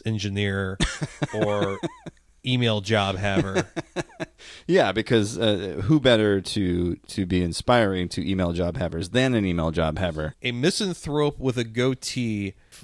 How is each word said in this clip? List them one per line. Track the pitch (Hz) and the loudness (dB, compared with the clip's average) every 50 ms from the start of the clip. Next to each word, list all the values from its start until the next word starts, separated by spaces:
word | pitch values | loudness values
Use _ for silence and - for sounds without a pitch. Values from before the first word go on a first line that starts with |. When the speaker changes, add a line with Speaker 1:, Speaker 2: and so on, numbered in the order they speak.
| - | -4
Speaker 1:
engineer | 113 110 107 98 104 98 101 104 101 98 98 98 95 95 - - - - - 156 | -2 -2 -2 -2 -2 -2 0 0 0 0 -2 -2 -4 -2 -2 -2 -2 -2 -6 -8
Speaker 2:
<laughs> | - - - - - - | -10 -6 -8 -6 -4 -2
Speaker 1:
or | 107 - 202 208 208 202 196 196 185 - - - - - - - - _ _ _ _ _ | -2 0 2 2 0 0 -2 -2 -4 -6 -10 -10 -12 -20 -20 -20 -20 _ _ _ _ _
email | 131 127 123 123 117 110 104 | 0 0 2 2 2 2 0
job | 95 107 113 107 98 98 95 | 0 2 2 2 2 2 0
haver. | 92 101 101 98 - - 98 95 185 - - | 0 0 0 2 0 0 0 0 -2 -4 -4
Speaker 2:
<laughs> | - - - - _ - - - - - - - _ _ - - - - - | -6 -12 -12 -8 _ -10 -10 -10 -8 -12 -12 -12 _ _ -20 -20 -20 -14 -2
Yeah, | - 170 185 139 101 | 2 4 4 4 4
because, | 92 110 110 - 127 113 104 101 120 | 2 -2 0 4 4 4 4 2 -2
uh, | 85 113 110 104 90 98 95 76 76 92 | 0 0 2 2 0 -2 -6 -6 -4 2
who | 101 156 151 | 4 4 6
better | 127 131 120 110 107 104 101 98 | 6 6 6 6 6 4 2 2
to, | 92 - - 107 98 90 87 87 87 87 90 | 0 -2 -2 0 0 2 2 0 0 -2 -2
to | - _ - - - 98 | -4 _ -10 -4 -4 -2
be | 87 92 90 | 0 2 2
inspiring | 90 85 80 - - - 123 120 113 98 95 92 90 85 | 2 0 -2 -4 0 2 4 4 4 2 0 -2 -4 -4
to | - - 80 78 | -4 -6 -4 -2
email | 95 95 90 85 87 | 0 0 0 0 0
job | 85 87 87 85 | 0 -2 -2 -2
havers | - 87 82 78 82 82 90 | -4 -4 -4 -4 -6 -8 -2
than | 95 127 131 131 127 | 0 2 2 2 2
an | 113 101 | 2 0
email | 92 87 85 80 82 | 0 0 0 0 0
job | 78 85 82 78 76 | 0 0 0 0 0
haver? | - 95 87 78 78 78 76 - _ | -2 -4 -4 -2 -4 -6 -6 -8 _
Speaker 1:
A | - 123 | -6 -6
misanthrope | 120 120 131 175 - - 214 190 170 - - 160 143 151 147 147 143 - | -4 0 0 0 0 0 -4 -4 -4 -6 -8 -4 -2 0 0 0 -2 -2
with | 123 131 120 | -4 -2 -2
a | 123 117 | -2 -4
goatee. | 113 110 120 123 131 131 - - - - 131 120 113 107 101 101 95 - _ _ _ - - | -4 -2 0 0 0 0 -2 -6 -6 -4 -4 -2 -2 -2 -4 -4 -6 -8 _ _ _ -20 -20